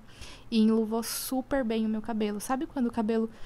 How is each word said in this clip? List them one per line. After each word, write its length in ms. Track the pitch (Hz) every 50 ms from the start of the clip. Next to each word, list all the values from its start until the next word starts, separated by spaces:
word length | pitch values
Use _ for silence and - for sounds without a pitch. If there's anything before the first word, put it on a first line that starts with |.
| - - - - - - - - - -
E 120 | 233 220
enluvou 420 | 214 220 220 226 220 214 220 233
super 640 | 233 - - - - - 262 262 254 - 285 269 262
bem 200 | 220 226 220 220
o 40 | 220
meu 120 | 220 220
cabelo. 380 | 214 - 226 208 220 208 208 202
Sabe 280 | 202 - 262 262 320
quando 200 | - - 277 240
o 60 | 233
cabelo 360 | - 240 214 214 226 226 226 220 - - -